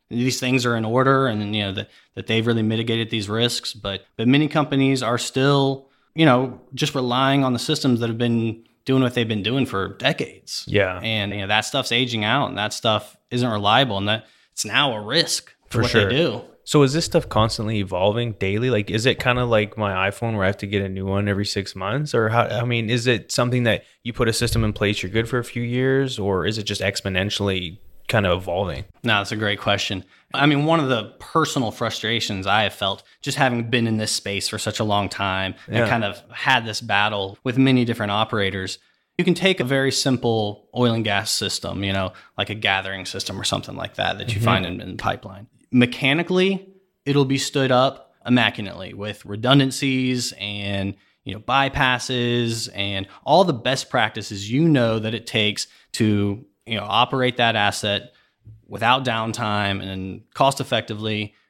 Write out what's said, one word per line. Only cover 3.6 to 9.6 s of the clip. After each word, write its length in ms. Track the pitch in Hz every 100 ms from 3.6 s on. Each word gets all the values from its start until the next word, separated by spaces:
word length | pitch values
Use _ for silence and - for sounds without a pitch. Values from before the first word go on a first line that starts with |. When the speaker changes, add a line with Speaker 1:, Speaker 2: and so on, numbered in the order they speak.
| -
Speaker 1:
But, 320 | 113 101 95 - -
but 100 | 113
many 200 | 139 151
companies 540 | 156 139 139 135 135
are 160 | 113 120
still, 720 | - - 135 143 139 135 - _ _ -
you 100 | 160
know, 340 | 127 131 - -
just 220 | 131 147 143
relying 480 | 127 123 135 139
on 100 | 131
the 60 | 120
systems 400 | - 147 139 120
that 80 | 117
have 80 | 113
been 460 | 120 117 113 113 _ _ -
doing 160 | 131
what 120 | 127
they've 140 | 123 110
been 160 | 107
doing 220 | 98 131